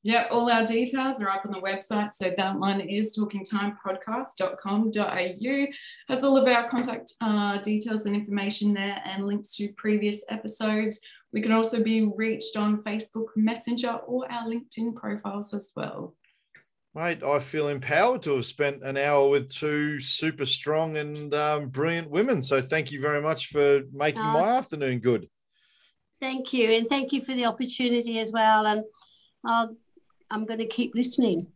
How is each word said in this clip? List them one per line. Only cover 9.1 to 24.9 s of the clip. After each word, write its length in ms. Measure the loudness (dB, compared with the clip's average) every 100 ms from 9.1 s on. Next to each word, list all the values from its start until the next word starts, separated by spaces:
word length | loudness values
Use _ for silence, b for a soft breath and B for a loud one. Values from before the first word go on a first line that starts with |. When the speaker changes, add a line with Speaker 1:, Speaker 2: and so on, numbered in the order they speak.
| -6 -2
Speaker 1:
links 280 | -4 -4 -6
to 140 | -6 -4
previous 480 | 0 2 0 -2 -6
episodes. 720 | -8 -8 -4 -2 0 0 -4 B B B
We 80 | -4
can 100 | 2
also 300 | 4 4 2
be 280 | 2 4 2 0
reached 400 | -2 -2 -4 -2
on 260 | 0 0
Facebook 440 | -2 -6 -6 -6 -4 0
Messenger 540 | 0 0 -4 -2 -2 -4 -4
or 180 | -4 -4
our 160 | -6 -4
LinkedIn 460 | -6 -8 -6 -6
profiles 580 | -4 -6 -6 -6 -8 -8
as 180 | -8 -10 -8
well. 380 | -8 -8 -12 _ b b b b b _ _
Speaker 2:
Mate, 280 | -4 -4 -2
I 160 | 0 0
feel 300 | 0 -2 -2
empowered 540 | -2 0 4 4 2
to 140 | 0 -2
have 100 | -2
spent 360 | -2 -2 -2
an 140 | -6 -2
hour 320 | 4 6 6
with 240 | 4 0
two 460 | -4 -2 0 -2 -2
super 460 | -2 0 -2 -2 -2
strong 500 | -2 0 0 0 -2
and, 380 | -6 -8 -4
um, 340 | 0 0 0 -4
brilliant 400 | -2 -2 -2 0
women. 320 | 2 4 2
So 200 | 4 2
thank 280 | 2 0 -2
you 120 | -2
very 180 | 0 2
much 280 | 2 -2 -2
for 340 | 4 6 6 2
making 300 | 0 0 2
Speaker 3:
Uh, 100 | 2
Speaker 2:
my 240 | 4 4 2
afternoon 440 | 0 -4 -2